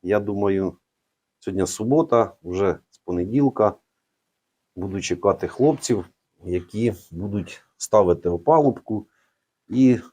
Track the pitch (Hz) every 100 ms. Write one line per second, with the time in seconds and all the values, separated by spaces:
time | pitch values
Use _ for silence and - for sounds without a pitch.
0 | 90 104 101 101 101 98 95 - _ _
1 | _ _ _ _ - 95 90 - 110 143
2 | 156 117 110 - 85 90 98 87 _ _
3 | - 90 90 127 139 127 107 - _ _
4 | _ _ _ _ _ _ _ - 95 98
5 | 87 87 101 95 90 - 139 143 - 110
6 | 87 _ _ _ 92 90 87 104 117 95
7 | - 82 98 101 87 - _ _ - 107
8 | 92 85 87 87 - 160 143 113 - 107
9 | - _ _ _ _ _ _ 123 131 117
10 | -